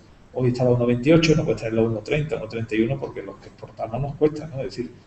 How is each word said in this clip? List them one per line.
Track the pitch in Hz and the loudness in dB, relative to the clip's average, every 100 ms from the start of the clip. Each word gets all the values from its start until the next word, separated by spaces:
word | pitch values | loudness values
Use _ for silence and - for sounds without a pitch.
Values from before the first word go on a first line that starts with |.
| - - - | -16 -20 -12
hoy | 123 127 | -2 0
está | 123 | 2
a | 127 | 2
uno | 123 120 | 4 2
veintiocho, | 120 131 165 160 143 | 2 6 6 6 4
no | |
puedes | - 110 | 2 -2
tenerlo | 113 113 | 0 2
a | 113 | 2
uno | 107 | 0
treinta, | - 151 147 110 | -2 -2 -2 -6
uno | 110 | -6
treinta | 113 113 | -8 -2
y | 110 | 0
uno, | 117 - | 0 -2
porque | - - | -6 -10
los | 98 - | -12 -14
que | - | -18
exportamos | - - - 110 117 | -18 -16 -10 -6 -4
nos | 139 | -6
cuesta, | - 151 151 156 | 0 0 0 -8
¿no? | 131 | -8
Es | 104 - | -8 -8
decir, | 82 - | -10 -14